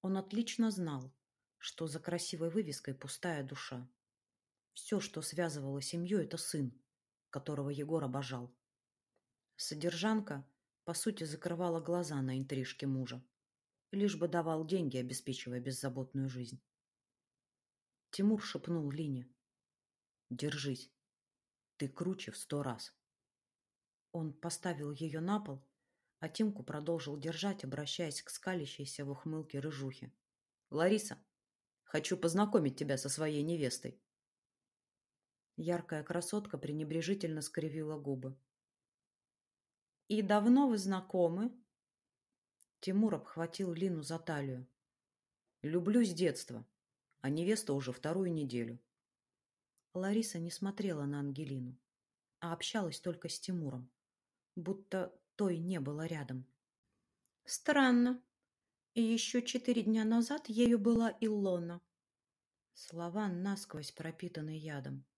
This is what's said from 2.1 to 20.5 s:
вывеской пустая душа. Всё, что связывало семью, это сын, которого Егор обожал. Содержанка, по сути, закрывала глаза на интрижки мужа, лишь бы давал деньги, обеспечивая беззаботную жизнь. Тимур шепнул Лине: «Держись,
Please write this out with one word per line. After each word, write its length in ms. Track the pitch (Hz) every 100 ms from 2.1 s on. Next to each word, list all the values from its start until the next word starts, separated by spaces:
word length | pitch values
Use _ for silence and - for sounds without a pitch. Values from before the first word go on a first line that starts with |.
| 170 - 170 165
вывеской 440 | 175 175 143 -
пустая 500 | 135 139 - 180 156
душа. 460 | 135 139 - 123 127 _ _ _ _ _ _ _ _
Всё, 260 | - - 208
что 220 | - -
связывало 580 | 151 156 170 147 135 139
семью, 380 | 139 170 175 208
это 180 | 151 165
сын, 420 | - 156 131 - _ _ _ _ _
которого 400 | 139 135 147 139
Егор 340 | 143 147 160
обожал. 500 | 139 131 135 127 123 - _ _ _ _ _ _ _ _ _ -
Содержанка, 920 | - 151 165 170 202 220 202 143 135 _ _ _
по 80 | -
сути, 320 | 170 - 202
закрывала 560 | 160 147 175 170 180 165
глаза 400 | 151 175 165 147
на 180 | 131 131
интрижки 460 | 135 139 127 -
мужа, 400 | 139 135 127 123 - _ _ _ _ _ _
лишь 280 | 202 202 165
бы 100 | 165
давал 380 | 170 160 160 160
деньги, 320 | 185 156 127
обеспечивая 640 | 127 127 - 123 - 123
беззаботную 680 | 123 127 139 143 127 135 135
жизнь. 320 | 127 120 - _ _ _ _ _ _ _ _ _ _ _ _ _ _ _
Тимур 300 | - 202 214
шепнул 480 | - 160 - 170 147
Лине: 420 | 143 156 131 123 _ _ _ _ _ _ _ _ _ _
«Держись, 640 | 123 147